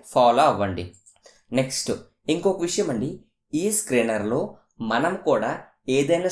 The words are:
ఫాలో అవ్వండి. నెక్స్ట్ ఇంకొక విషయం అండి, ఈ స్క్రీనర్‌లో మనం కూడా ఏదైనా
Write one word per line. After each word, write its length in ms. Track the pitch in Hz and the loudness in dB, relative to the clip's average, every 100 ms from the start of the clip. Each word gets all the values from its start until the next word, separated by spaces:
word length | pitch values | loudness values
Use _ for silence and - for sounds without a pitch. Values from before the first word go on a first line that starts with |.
| - | -2
ఫాలో 320 | 131 120 123 151 | 4 4 6 4
అవ్వండి. 360 | 101 98 90 90 - _ _ - _ _ | 2 -2 -4 -10 -16 _ _ -20 _ _
నెక్స్ట్ 400 | 123 135 - - - - _ - | -2 -2 -4 -6 -6 -10 _ -4
ఇంకొక 260 | 170 196 170 | 0 0 0
విషయం 240 | 170 - 180 | -2 -2 -2
అండి, 160 | 113 147 190 _ _ _ | -2 -4 -8 _ _ _
ఈ 100 | 151 202 214 | -2 0 -2
స్క్రీనర్‌లో 600 | - 123 113 107 104 131 208 - _ _ 113 | 0 0 2 -2 -2 -2 -4 -10 _ _ -2
మనం 220 | 117 170 185 156 | 0 0 0 0
కూడా 240 | 117 113 165 - _ - 135 | 0 0 -6 -12 _ -2 0
ఏదైనా 320 | 143 170 180 | 2 2 2